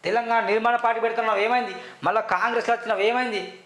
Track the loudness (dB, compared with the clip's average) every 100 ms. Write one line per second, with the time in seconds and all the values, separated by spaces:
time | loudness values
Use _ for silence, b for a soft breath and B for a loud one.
0 | 0 0 2 0 2 2 2 2 0 0
1 | 0 0 0 0 2 0 -2 -8 B B
2 | 0 0 0 0 2 0 0 -2 0 0
3 | 2 2 -2 -4 -8 -14